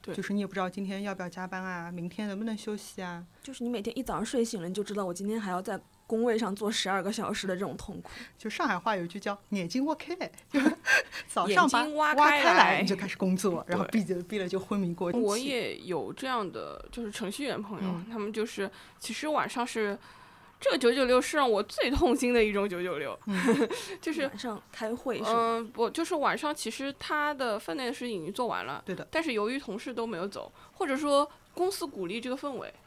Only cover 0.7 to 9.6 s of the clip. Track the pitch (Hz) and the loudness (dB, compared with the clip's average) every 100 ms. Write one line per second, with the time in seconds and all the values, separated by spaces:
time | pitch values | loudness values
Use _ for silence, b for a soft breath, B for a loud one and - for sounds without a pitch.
0.7 | 185 196 196 202 190 180 180 185 185 190 | -4 -6 -4 -6 -6 -8 -8 -8 -6 -6
1.7 | 175 170 175 175 - 214 196 226 214 220 | -6 -6 -6 -6 -6 -6 -4 -4 -4 -6
2.7 | 208 - - 185 175 175 - - 262 240 | -8 -8 -10 -8 -8 -14 -16 -14 -6 -4
3.7 | 240 214 - 247 190 220 262 233 220 170 | -2 -4 -4 -4 -2 0 2 0 0 -4
4.7 | 190 208 208 190 175 196 226 202 180 196 | -4 -2 -2 -2 -2 -2 -2 -2 -4 -4
5.7 | 190 - _ _ 226 240 226 220 196 214 | -6 -8 _ _ 2 4 4 2 0 -2
6.7 | 226 190 196 185 226 208 220 190 180 196 | 0 0 0 0 -2 -2 -2 -2 -2 -2
7.7 | - - 185 - B 240 _ 220 - 311 | -6 -10 -12 -12 B -16 _ -8 -2 0
8.7 | 185 226 208 175 202 208 202 - 208 | 0 0 0 -2 -6 -6 -6 -4 -2